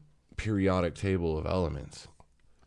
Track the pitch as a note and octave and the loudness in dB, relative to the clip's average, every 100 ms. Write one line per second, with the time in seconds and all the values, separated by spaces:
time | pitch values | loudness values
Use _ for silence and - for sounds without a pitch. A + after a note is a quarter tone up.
0 | - _ _ - G#2+ G#2 F#2+ F#2 F2 - | -18 _ _ -8 -2 2 4 4 2 0
1 | G2 F#2+ E2 D#2 D#2 F#2 E2 C#2+ C2 - | 0 2 0 0 0 0 0 -4 -10 -16
2 | - - - _ - - | -20 -20 -20 _ -20 -20